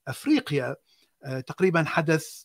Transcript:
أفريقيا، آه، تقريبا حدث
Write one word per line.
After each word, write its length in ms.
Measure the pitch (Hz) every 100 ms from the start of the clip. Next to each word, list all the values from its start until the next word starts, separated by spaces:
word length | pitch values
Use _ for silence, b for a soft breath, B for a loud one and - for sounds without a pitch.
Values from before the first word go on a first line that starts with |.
| -
أفريقيا، 680 | 127 - 302 - 143 123 135 _ _ _ _
آه، 160 | 143 131
تقريبا 440 | - - 185 165
حدث 600 | 156 - 160 160 - -